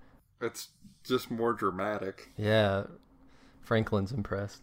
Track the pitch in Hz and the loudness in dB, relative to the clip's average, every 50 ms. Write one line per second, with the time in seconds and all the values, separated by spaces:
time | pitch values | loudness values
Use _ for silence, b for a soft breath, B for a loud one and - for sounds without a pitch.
0 | b b b b _ _ _ _ 120 117 - - - - _ _ - - - _ | b b b b _ _ _ _ -8 -6 -6 -10 -14 -16 _ _ -20 -20 -20 _
1 | - - 127 120 - - 117 113 117 117 110 - 107 95 90 92 98 107 104 98 | -2 -2 0 0 0 -4 -4 0 0 0 0 2 0 0 0 0 -2 -4 -4 -4
2 | 95 98 - - - - - - 104 107 110 110 104 98 98 98 - - - - | -6 -8 -8 -10 -18 -14 -8 -2 2 4 4 6 6 4 2 0 -2 -6 -12 -20
3 | - _ - - b b b b b b b b - - 117 110 110 - 110 98 | -20 _ -20 -20 b b b b b b b b -2 2 2 2 4 2 2 0
4 | 98 98 135 117 101 - 98 98 101 101 - - | 2 0 -2 -4 -4 -4 -4 -4 -4 -6 -10 -10